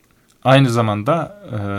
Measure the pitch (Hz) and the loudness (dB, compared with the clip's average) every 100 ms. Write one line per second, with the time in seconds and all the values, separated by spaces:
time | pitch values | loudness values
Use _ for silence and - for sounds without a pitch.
0 | _ _ _ _ 123 135 131 117 110 104 | _ _ _ _ 2 4 4 2 0 -2
1 | 107 165 - - - 110 101 | -2 -2 -4 -12 -12 -8 -6